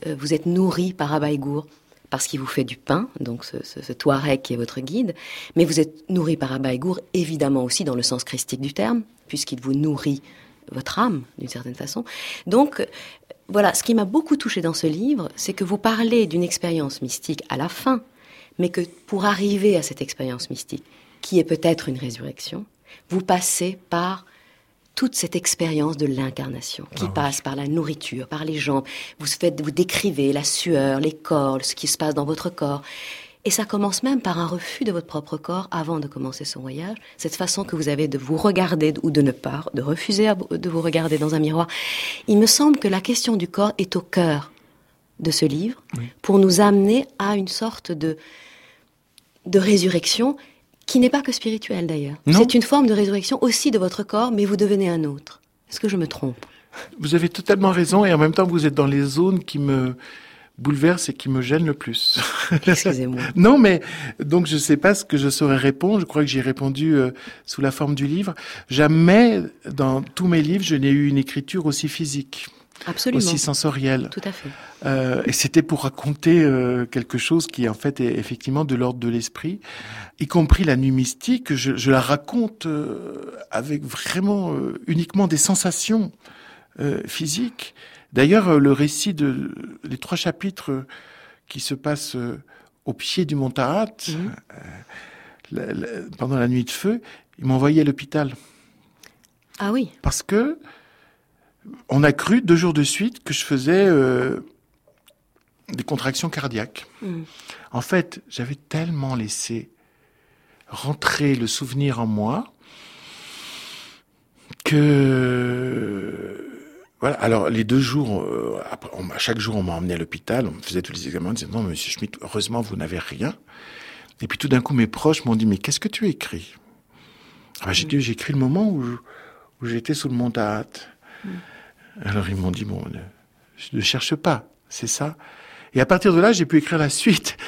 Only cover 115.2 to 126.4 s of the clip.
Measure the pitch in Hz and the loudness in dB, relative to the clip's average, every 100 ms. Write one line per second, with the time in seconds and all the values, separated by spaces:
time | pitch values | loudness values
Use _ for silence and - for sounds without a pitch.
115.2 | 127 123 123 123 127 120 107 101 98 101 | 2 0 0 -2 -4 -4 -4 -6 -6 -8
116.2 | 95 - - - - - - - 127 147 | -10 -12 -14 -18 -20 -20 -20 -4 -2 0
117.2 | 107 110 80 113 107 127 127 139 127 98 | 2 2 2 0 2 2 2 0 0 -2
118.2 | - 58 58 50 - - - - 90 - | -2 -4 -4 -6 -8 -12 -12 -12 -10 -6
119.2 | - 113 107 107 90 82 90 85 82 - | -4 -2 -2 -2 -2 -4 -4 -4 -6 -10
120.2 | - 120 107 85 - 87 90 80 67 85 | -4 -2 -2 -6 -8 -6 -6 -8 -8 -6
121.2 | 85 113 76 110 101 78 - - 107 - | -6 -6 -6 -6 -4 -6 -8 -8 -10 -12
122.2 | - 107 101 120 107 95 80 87 - 69 | -8 -6 -4 -4 -6 -6 -8 -8 -8 -6
123.2 | 123 - _ - - - - - - - | -6 -8 _ -20 -20 -20 -20 -20 -20 -12
124.2 | - - 139 127 123 135 110 - 151 156 | -10 -6 2 2 4 2 2 2 2 2
125.2 | 123 110 110 98 - - 107 - 214 - | 2 2 2 2 0 -4 -4 -2 -2 -2
126.2 | - 82 | -6 -10